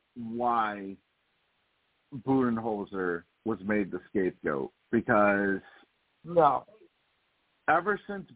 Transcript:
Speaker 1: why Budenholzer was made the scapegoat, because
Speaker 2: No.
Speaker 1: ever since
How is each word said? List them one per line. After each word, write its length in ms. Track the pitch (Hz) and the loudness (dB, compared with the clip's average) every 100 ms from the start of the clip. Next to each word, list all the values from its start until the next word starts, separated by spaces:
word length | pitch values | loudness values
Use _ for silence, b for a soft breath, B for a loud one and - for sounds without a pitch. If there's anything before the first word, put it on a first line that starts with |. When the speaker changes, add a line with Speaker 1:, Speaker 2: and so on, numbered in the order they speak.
| _ 120 | _ -14
Speaker 1:
why 800 | 113 117 123 117 107 104 98 95 _ _ _ _ _ _ _ _ _ _ _ 135 127 | -10 -4 -2 0 -2 -6 -10 -14 _ _ _ _ _ _ _ _ _ _ _ -10 0
Budenholzer 960 | 135 123 113 113 104 95 98 90 85 - _ | 2 2 0 -2 -4 -6 -4 -2 -4 -8 _
was 140 | 110 104 | -6 -4
made 260 | 95 104 95 | 0 0 0
the 100 | 90 - | -6 -4
scapegoat, 640 | 104 92 - 85 71 65 - _ | -2 0 -2 -4 -4 -6 -10 _
because 720 | 117 - 107 104 101 98 95 - - _ _ _ _ | -2 2 4 4 4 0 -2 -6 -20 _ _ _ _
Speaker 2:
No. 400 | 160 170 143 127 - 214 - _ _ _ _ _ _ _ - | -2 4 4 2 -4 -18 -20 _ _ _ _ _ _ _ 0
Speaker 1:
ever 320 | 160 175 202 - | 2 2 -4 -6
since 180 | 202 - | -12 -12